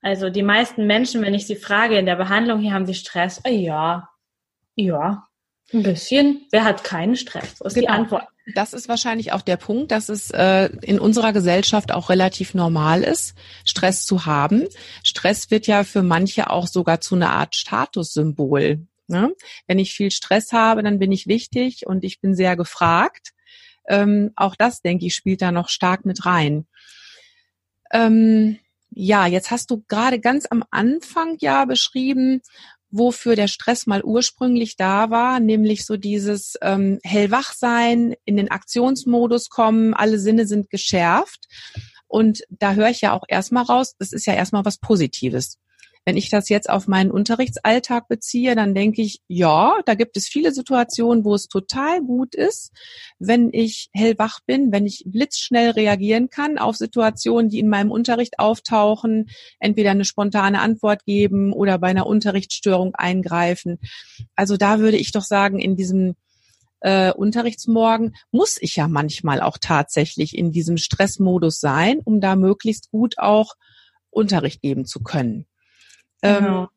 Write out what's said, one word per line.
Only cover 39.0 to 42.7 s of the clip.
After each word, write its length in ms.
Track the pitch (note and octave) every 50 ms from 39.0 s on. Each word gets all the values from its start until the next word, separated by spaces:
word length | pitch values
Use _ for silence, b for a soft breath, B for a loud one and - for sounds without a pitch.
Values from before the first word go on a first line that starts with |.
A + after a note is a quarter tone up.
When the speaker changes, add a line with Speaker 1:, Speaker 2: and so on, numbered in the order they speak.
| - B3+ A#3+ A#3+ A#3 A#3+ A#3+ A#3+ A#3+ -
Speaker 2:
kommen, 460 | - - A#3 A3 A3 A3 A3+ A3 A3
alle 240 | - - A3 A3 G#3
Sinne 280 | G3 G#3 A3 A3+ A#3
sind 220 | G3+ G#3 G#3+ G3 _
geschärft. 800 | - G3 - - - F#3 E3+ E3+ E3+ A3+ F4 - - - - B B B B B B B B B B B B
Und 360 | _ - G#3+ A3 A3 G#3+ A3 - _
da 240 | F#3 - G#3+ G3+